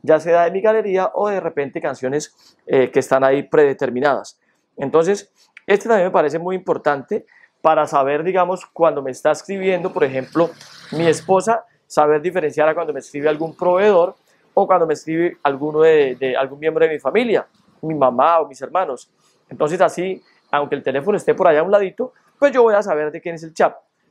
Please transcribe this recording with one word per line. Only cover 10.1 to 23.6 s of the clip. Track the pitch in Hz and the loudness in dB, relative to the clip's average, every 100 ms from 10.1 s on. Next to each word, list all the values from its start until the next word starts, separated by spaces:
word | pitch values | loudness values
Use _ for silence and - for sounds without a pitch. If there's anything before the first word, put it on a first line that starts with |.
| 131 127 160 165 - - - - | -2 -4 -2 -2 -2 -20 -20 -10
mi | 147 165 | -2 0
esposa, | 160 - 190 190 233 - _ _ | 0 2 0 2 -4 -4 _ _
saber | - 151 151 | 0 2 2
diferenciar | 156 180 151 135 156 | 0 -4 -4 0 0
a | |
cuando | 156 160 | 0 -6
me | 139 | -8
escribe | - 143 147 | -10 -4 -2
algún | 151 160 | -2 -6
proveedor | - 180 180 208 185 175 - _ _ _ | -4 0 2 4 4 2 -4 _ _ _
o | - 190 | -2 2
cuando | 185 165 | 2 0
me | |
escribe | 147 - 160 175 170 | -2 -4 -2 -2 -2
alguno | 143 139 147 151 | -4 -2 -4 4
de, | 160 156 139 127 | 4 6 2 0
de | 131 123 | -4 -2
algún | 135 143 | -4 -4
miembro | 156 160 160 | -4 0 0
de | |
mi | 151 | 0
familia, | 165 180 240 165 - _ _ _ | -2 -2 0 -2 -4 _ _ _
mi | 160 | -8
mamá | 156 131 120 151 170 | 0 0 2 2 2
o | 143 | 0
mis | 131 | -8
hermanos. | 127 165 180 123 - _ _ _ _ | -8 -4 -4 -8 -14 _ _ _ _
Entonces | - 151 175 | -6 -4 2
así, | 175 - 185 190 _ _ _ | 0 0 -8 -8 _ _ _
aunque | 147 147 143 | -4 -2 -4
el | |
teléfono | 139 131 185 202 | -4 -4 -2 -2
esté | - 151 | 0 2
por | 185 | 4
allá | 151 | 4
a | |
un | 175 | 2
ladito, | 202 196 - 254 _ _ _ | 2 0 -6 -10 _ _ _
pues | 285 | 2
yo | 254 | 4
voy | 233 202 | 4 4
a | |
saber | 202 156 151 | 0 -4 -4
de | 156 | -6
quién | 170 165 | -10 -12
es | |
el | 160 | -14
chat. | 160 | 0